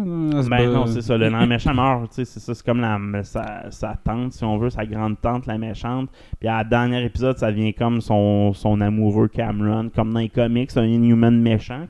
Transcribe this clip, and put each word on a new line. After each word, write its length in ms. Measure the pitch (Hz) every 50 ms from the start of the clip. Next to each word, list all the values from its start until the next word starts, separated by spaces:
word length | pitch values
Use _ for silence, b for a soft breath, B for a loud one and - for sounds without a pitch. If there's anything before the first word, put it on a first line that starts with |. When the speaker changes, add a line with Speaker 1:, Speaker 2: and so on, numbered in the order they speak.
| 208
Speaker 1:
là, 320 | 180 170 165 160 156 151 143
à 40 | 131
ce 60 | 120
Speaker 2:
Ben 180 | 123 120 120
Speaker 1:
bo-, 40 | 123 123
Speaker 2:
non, 120 | 123 127
c'est 160 | 117 113 120
ça. 160 | 113 110 120
Le, 100 | 113 110
le 180 | 110 110 113 117
Speaker 1:
<laughs> 20 |
Speaker 2:
méchant 260 | 120 120 117 - 156 139
meurt, 340 | 123 127 135 131 120 117
tu 80 | 110 -
sais, 80 | 131 123
c'est 160 | - - 110
ça. 140 | - - 117
C'est 100 | - -
comme 140 | 123 117 120
la, 180 | 120 110 107 101 101 101 101 101 101
sa, 460 | - - 113 110 107 104 - - 107
sa 280 | - - - 107 107 -
tante, 300 | - 110 107 120 123 127
si 140 | - - 120
on 120 | 110 107
veut, 120 | 104 113 123
sa 160 | - 113 110
grande 340 | 110 107 110 110 110 107 -
tante, 260 | - 117 123 123 123
la 120 | 120 110
méchante. 500 | 110 113 110 107 - - 117 123 131 131 131 B B B B B -
Puis 80 | -
à 120 | 110 113 110
la 40 | 110
dernière 400 | 113 120 120 120 123 123 123 123
épisode, 340 | 117 - - 123 131 127
ça 140 | - 123 110
vient 220 | 104 107 110 110 101
comme 260 | - 120 117 120 113
son, 540 | - - 110 104 101 104 104 101 104 104 95
son 260 | - - 107 107 104
amoureux 480 | 104 104 107 110 107 104 101 107 110
Cameron. 640 | 110 - - 113 110 104 104 107 107 107 110 113 113 -
Comme 200 | 110 110 110 113
dans 60 | 113
les 80 | 113 107
comics, 420 | - 127 117 117 117 120 127 -
c'est 80 | - 131
un 60 | 117
Inhuman 460 | 110 113 117 117 117 117 113 117 117 117 117
méchant, 400 | 117 113 113 107 - - 123 139 170